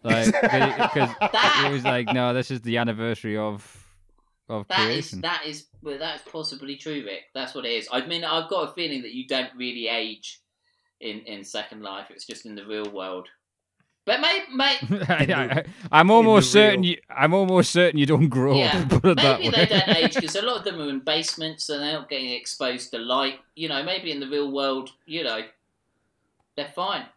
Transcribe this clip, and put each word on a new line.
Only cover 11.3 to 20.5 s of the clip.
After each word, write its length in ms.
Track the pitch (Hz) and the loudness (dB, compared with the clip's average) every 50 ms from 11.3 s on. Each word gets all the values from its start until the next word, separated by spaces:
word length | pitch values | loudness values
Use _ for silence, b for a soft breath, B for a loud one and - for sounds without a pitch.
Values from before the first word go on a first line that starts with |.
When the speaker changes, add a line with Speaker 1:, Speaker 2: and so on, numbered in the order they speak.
| 107 98 95 | -16 -16 -16
Speaker 3:
Second 380 | - - 107 104 - 110 107 104 | -10 -10 -10 -10 -10 -14 -16 -14
Life. 240 | 98 95 101 98 - | -12 -12 -12 -14 -16
It's 140 | - 98 - | -18 -20 -16
just 200 | - 110 - - | -16 -16 -16 -16
in 100 | 117 104 | -16 -16
the 100 | 101 98 | -16 -10
real 240 | 107 107 107 104 104 | -8 -8 -6 -6 -8
world. 380 | 101 98 92 92 92 92 92 - _ _ _ _ _ _ _ _ _ _ _ _ _ _ _ | -8 -8 -8 -8 -8 -10 -12 -14 _ _ _ _ _ _ _ _ _ _ _ _ _ _ _
But 160 | 196 233 269 | -2 -2 0
may-, 220 | 294 339 359 381 - - 262 | 0 0 0 -2 -4 -6 -4
may- 240 | 254 269 277 269 - | 0 0 0 0 -2
Speaker 1:
<laughs> 240 | 139 110 190 202 180 139 | -2 -2 0 0 2 2
I, 140 | 180 156 143 | 2 2 2
Speaker 2:
In 40 | 135 | 2
the, 80 | 175 | 2
Speaker 1:
I, 280 | 147 131 - 135 156 - B B B 190 156 | 0 0 0 -2 -2 -2 B B B -6 6
I'm 180 | - 151 170 190 | 8 8 8 10
almost 440 | 220 226 226 220 220 202 139 - - | 10 8 8 10 8 8 6 8 8
Speaker 2:
in 60 | 208 | 8
the 60 | 214 | 8
Speaker 1:
certain 140 | 214 196 196 | 8 6 4
Speaker 2:
real 80 | 185 175 | 2 0
Speaker 1:
you, 60 | 165 - _ _ | 0 -2 _ _
I'm 240 | - 135 139 156 175 | 0 2 2 4 4
almost 380 | 196 196 185 185 180 165 - | 2 2 4 4 4 4 4
certain 280 | - 175 180 170 160 151 | 4 4 4 4 4 2
you 60 | 139 | 4
don't 220 | 135 156 131 165 143 | 4 6 4 4 4
grow 260 | 123 131 127 139 135 | 4 2 2 4 4
Speaker 3:
Yeah, 300 | 139 131 143 - 180 165 131 | 4 4 2 2 0 2 4
Speaker 1:
up, 0 | |
<laughs> 120 | - - | 2 6
put 40 | - 185 | 6 6
it 60 | 170 | 4
that 220 | - - - - - | 6 4 4 4 4
Speaker 3:
maybe 100 | - - - | 0 0 2
they 60 | 220 - | 2 4
Speaker 1:
way. 20 | - 208 190 185 | 4 4 2 4
Speaker 3:
don't 40 | 202 202 | 4 2
age 180 | 165 165 - - | 2 2 2 0
'cause 200 | - 170 151 160 | -2 -4 -2 -4
a 40 | 196 | -2
lot 160 | 208 247 | -2 -2